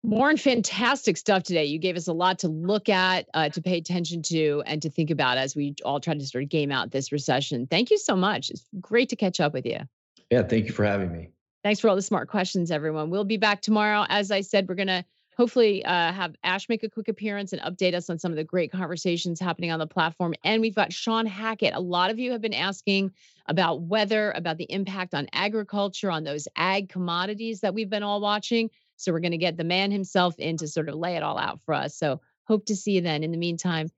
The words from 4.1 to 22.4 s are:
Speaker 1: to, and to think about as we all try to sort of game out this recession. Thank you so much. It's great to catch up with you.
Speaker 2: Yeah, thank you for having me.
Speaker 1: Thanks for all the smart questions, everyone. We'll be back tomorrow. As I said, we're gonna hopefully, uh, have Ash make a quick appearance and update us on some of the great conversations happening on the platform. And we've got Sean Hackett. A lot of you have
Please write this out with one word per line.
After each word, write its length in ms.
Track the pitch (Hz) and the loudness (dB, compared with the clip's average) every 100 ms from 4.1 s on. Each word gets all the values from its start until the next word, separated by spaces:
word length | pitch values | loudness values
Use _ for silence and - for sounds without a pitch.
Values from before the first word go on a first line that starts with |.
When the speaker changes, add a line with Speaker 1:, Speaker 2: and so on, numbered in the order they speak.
| 170 | -4
Speaker 1:
to, 400 | 156 165 151 147 - | -2 2 2 2 -2
and 160 | 156 | -4
to 80 | 151 | -2
think 220 | 156 160 | 0 0
about 260 | 156 131 127 | 2 2 2
as 180 | 131 147 | 0 -2
we 200 | 143 139 - | -4 -4 -2
all 140 | 143 | -2
try 160 | 165 151 | -2 -4
to 100 | 135 | -4
sort 200 | 123 143 | -6 -2
of 40 | |
game 220 | 160 143 | 0 0
out 180 | 135 - | 0 -2
this 220 | 131 139 | -4 -2
recession. 560 | 147 139 135 - 123 127 | -4 0 0 0 -4 0
Thank 240 | 165 240 | 0 4
you 80 | 427 | 2
so 160 | - 196 | 2 2
much. 340 | 190 170 - | 2 0 -6
It's 160 | - _ 196 | -12 _ -14
great 300 | - 233 262 | 0 2 2
to 60 | 233 | 0
catch 240 | 190 180 | 0 2
up 140 | 147 | 0
with 120 | 143 127 | 0 -4
you. 160 | - 131 _ _ _ _ | -6 -8 _ _ _ _
Speaker 2:
Yeah, 100 | 120 | 2
thank 240 | 95 113 104 | 4 2 2
you 80 | |
for 120 | - 104 | 2 2
having 260 | 101 92 | 2 0
me. 180 | 82 85 _ _ _ | -4 -12 _ _ _
Speaker 1:
Thanks 160 | 208 214 | -2 4
for 100 | 220 | 4
all 60 | 190 | 4
the 60 | |
smart 280 | 190 185 - | 2 -2 0
questions, 420 | 208 190 190 170 | -2 0 0 0
everyone. 400 | 156 156 156 156 | 0 0 -2 -2
We'll 140 | 190 202 | -2 0
be 120 | 214 | 2
back 240 | 214 202 | 2 2
tomorrow. 440 | - 214 208 208 196 | 2 4 4 2 2
As 220 | 202 196 | 0 0
I 100 | 202 | -2
said, 260 | 190 196 185 | 2 0 2
we're 80 | 185 | -2
gonna 300 | 190 185 175 _ _ - | 0 -2 -4 _ _ 0
hopefully, 460 | 233 254 220 196 - | 2 6 6 4 2
uh, 260 | 175 165 | 2 2
have 240 | 190 175 - | 0 -6 -2
Ash 240 | - 202 - | -2 -2 -2
make 140 | 226 | -4
a 60 | 220 | -2
quick 180 | - 214 | -6 -6
appearance 460 | 214 214 202 196 | -4 -4 -4 -4
and 80 | - | -6
update 320 | - 185 185 | -6 0 0
us 160 | 175 175 | 0 -4
on 100 | 170 | -4
some 120 | 180 | -2
of 40 | 156 | -2
the 80 | |
great 280 | 151 180 156 | -2 0 0
conversations 680 | 185 170 156 190 170 175 165 | -2 -4 -2 -2 0 -2 -2
happening 320 | 180 165 170 | -4 -2 -2
on 80 | 160 | -2
the 80 | 160 | -2
platform. 460 | - 165 - 175 - | 0 0 0 -2 0
And 180 | 185 220 | 0 2
we've 140 | 226 202 | 2 0
got 180 | 175 | -2
Sean 320 | 180 - 226 226 | -2 -2 0 -2
Hackett. 480 | 190 220 214 - | -4 -6 0 -2
A 60 | - | 0
lot 320 | 180 175 185 | -2 0 0
of 80 | 226 | 0
you 120 | 247 | -4
have 100 | 240 | -2